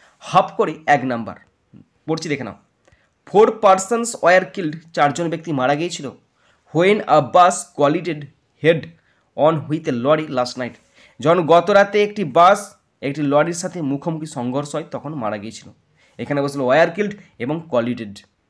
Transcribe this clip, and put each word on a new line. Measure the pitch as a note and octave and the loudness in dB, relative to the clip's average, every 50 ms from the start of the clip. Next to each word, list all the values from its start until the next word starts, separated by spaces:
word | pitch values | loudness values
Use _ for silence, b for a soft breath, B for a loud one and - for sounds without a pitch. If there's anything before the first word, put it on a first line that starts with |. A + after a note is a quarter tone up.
| b b b b | b b b b
হাফ | - - C#3+ F#3 G3 - | -14 0 2 2 2 2
করে | - - G#3+ E3+ D#3 D3+ - | -2 -4 -4 -4 -4 -8 -2
এক | - C#3+ C3 A#2+ | 0 0 0 0
নাম্বার। | C3 A#2+ A#2 A2 G2 F2 - _ _ _ _ _ _ _ - - _ _ _ _ D3+ | -4 -6 -6 -8 -12 -14 -18 _ _ _ _ _ _ _ -20 -20 _ _ _ _ -8
পড়ছি, | D#3+ D#3 D#3+ D#3+ | -6 -6 -4 -6
দেখে | C#3+ C3 B2 | -6 -6 -6
নাও। | G#2 F#2+ _ _ _ _ _ _ _ _ _ _ _ _ _ _ - - | -12 -14 _ _ _ _ _ _ _ _ _ _ _ _ _ _ 0 4
"Four | G3 A3 - | 4 4 4
persons | - - - G3 F#3+ F#3 - - A#3+ A#3 A#3 - - - | 4 2 4 4 4 4 2 -4 -4 -4 -4 -6 -8 0
were | - E3+ F3+ F#3 F#3 F#3 - | 2 4 4 4 2 0 -10
killed।" | G3+ E3+ D#3 D3+ D#3+ _ _ - | -8 -8 -6 -8 -8 _ _ -2
চারজন | E3+ D3 C#3+ C#3 F3 E3+ E3 | 0 0 0 0 -2 -4 -4
ব্যক্তি | E3 E3 E3 E3+ | -6 -6 -6 -6
মারা | D3+ C3 B2+ C3 D3 | -4 -2 0 0 0
গিয়েছিল। | D3 E3+ F3 E3+ - C#3+ B2 F#2+ - _ _ _ _ _ _ _ _ _ _ - | 0 -2 -6 -8 -10 -12 -14 -14 -16 _ _ _ _ _ _ _ _ _ _ -2
"When | D#3 F3+ G3 G#3 G#3 | 2 4 4 2 2
a | - - D3 D#3 | 2 2 4 4
bus | C#3 A#2 - F3+ F3+ F#3 F#3 - - - _ - | 4 4 4 6 6 6 4 0 -8 -14 _ 0
collided | D#3 C#3+ D#3 F3+ E3+ F3+ D#3 D3+ D3 - _ _ _ _ _ _ - | 2 2 2 0 -4 -6 -8 -10 -10 -18 _ _ _ _ _ _ 2
head | D#3 E3+ D3+ - - - _ _ _ _ _ _ _ _ - | 2 2 2 0 -10 -18 _ _ _ _ _ _ _ _ 2
on | C#3 D#3 E3 D3+ A2+ A#2 | 2 2 2 0 -4 -6
with | D3+ E3 E3 D#3+ | -6 -6 -4 -4
a | C3 | -4
lorry | A#2 A#2+ C#3 D#3 D#3 D#3 D#3 | -2 0 0 0 0 0 -4
last | C3+ B2 B2 B2 - | -4 -4 -4 -4 -4
night।" | B2+ B2+ A2+ - _ _ _ b b b b b b | -10 -10 -10 -10 _ _ _ b b b b b b
যখন | A2+ D3+ E3+ F#3 E3+ | 0 2 2 2 4
গত | D3 E3 F3 F3 F#3+ | 4 4 4 4 4
রাতে | G3+ G3 G3+ G3+ G#3 G#3 G#3 | 4 4 4 4 2 -2 -2
একটি | G#3 G#3 G#3+ G3 | -2 -2 -6 -6
বাস | C#3+ A#2+ E3 E3+ F#3 G3 G3 - - - _ _ _ _ _ | -2 2 4 6 6 6 4 0 -14 -18 _ _ _ _ _
একটি | - C#3 C#3 D#3 | -8 -8 -6 -4
লরির | D3 C#3 C#3 D3 D#3 E3+ F3 | -2 0 2 2 2 0 -2
সাথে | E3+ F#3 F3+ F3 F3+ | -8 -8 -10 -8 -8
মুখোমুখি | - C3+ C#3 C#3 - F3 D#3+ D#3 D#3 | -6 -6 -6 -6 -6 -6 -8 -8 -10
সংঘর্ষ | D#3 - C#3 A#2+ B2 B2+ C#3 C#3+ C#3+ - | -12 -10 -8 -8 -6 -6 -6 -6 -6 -8
হয়, | D3+ E3+ - | -10 -10 -10
তখন | - A#2 - C#3+ D#3 | -12 -12 -12 -10 -10
মারা | C#3+ A2+ G#2 G#2+ G#2 | -8 -6 -6 -6 -6
গিয়েছিল। | G2 A2 G#2+ - - - - _ _ _ _ _ _ _ _ - | -10 -12 -16 -18 -20 -20 -20 _ _ _ _ _ _ _ _ -14
এখানে | A#2+ B2 C#3+ C#3+ | -8 -6 -4 -4
বলছিল | C#3 C#3+ C#3 C#3+ | -4 -4 -4 -4
were | C3 B2 C3+ D#3 E3+ E3+ E3+ | 0 2 4 4 4 2 2
killed | G3+ G#3 G3+ G3+ b b b b b | -4 -4 -4 -6 b b b b b
এবং | A2+ C3 D#3 E3+ E3 - | -8 -6 -6 -8 -8 -4
collided। | - A#2+ A#2 A#2+ A#2+ A#2+ A#2 G2+ G2 - _ _ _ _ _ _ | -2 -2 -2 -2 -6 -8 -10 -14 -16 -20 _ _ _ _ _ _